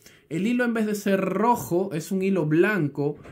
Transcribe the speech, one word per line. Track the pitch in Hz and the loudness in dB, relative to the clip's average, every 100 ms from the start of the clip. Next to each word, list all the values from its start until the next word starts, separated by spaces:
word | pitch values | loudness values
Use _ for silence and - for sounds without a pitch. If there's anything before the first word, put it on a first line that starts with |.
| - - - | -20 -20 -8
El | 165 208 | -4 -2
hilo | 247 240 | 0 0
en | |
vez | 226 214 | 0 -2
de | 208 | -2
ser | 202 190 | 0 0
rojo, | 185 185 233 233 - 170 196 | 0 0 2 0 0 -2 -2
es | 156 - | -6 -4
un | 190 | -2
hilo | 196 185 151 | 0 0 2
blanco | 156 202 202 143 147 147 147 - | 4 4 2 -2 -2 -4 -4 -16